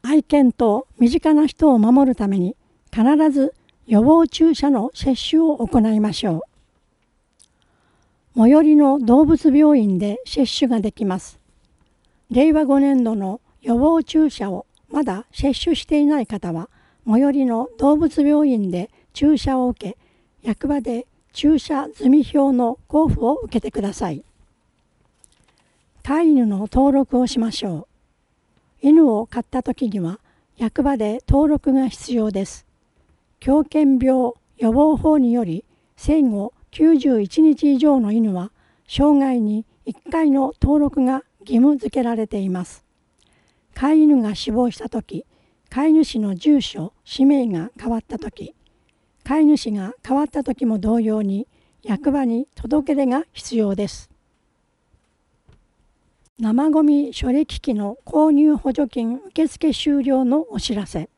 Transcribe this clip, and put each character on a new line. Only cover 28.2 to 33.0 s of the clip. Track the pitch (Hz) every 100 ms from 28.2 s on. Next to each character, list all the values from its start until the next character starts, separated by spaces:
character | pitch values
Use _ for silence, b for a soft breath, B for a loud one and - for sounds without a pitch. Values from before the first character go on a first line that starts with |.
| _ _ _ _ _ _
う。 | 277
犬 | 320 294
を | 214 233
飼 | 240
っ |
た | - 262
時 | 262 - 240
に | 196
は、 | 165 196 _ _ _ _
役 | 226 -
場 | 277 269
で | 214 240 -
登 | 277 302
録 | 294 -
が | 262 262
必 | - -
要 | 240 214
で | 190
す。 | 196 - _ _ _ _